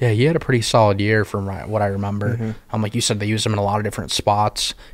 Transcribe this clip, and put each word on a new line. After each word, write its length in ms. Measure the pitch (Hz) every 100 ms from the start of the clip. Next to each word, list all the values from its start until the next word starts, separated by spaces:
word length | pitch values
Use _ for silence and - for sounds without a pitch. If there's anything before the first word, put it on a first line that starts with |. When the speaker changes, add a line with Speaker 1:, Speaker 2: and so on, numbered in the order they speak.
Speaker 1:
Yeah, 100 | 123
he 140 | 107
had 100 | 139 165
a 40 |
pretty 220 | - 127
solid 380 | 107 120 107 101
year 240 | 101 110
from 220 | 101 107 98
ri-, 180 | 95 -
what 160 | 107
I 40 | 101
remember. 480 | 98 101 101 104
Speaker 2:
Mm-hmm. 160 | 117 110 110 -
Speaker 1:
Um, 80 | 110
like 120 | 107
you 60 | 120
said, 180 | - 107
they 60 | 104
used 180 | 110
him 80 | 113
in 60 | 107
a 40 |
lot 140 | 101 104
of 60 |
different 260 | 104 - 85
spots. 600 | - - 104 107 - - - -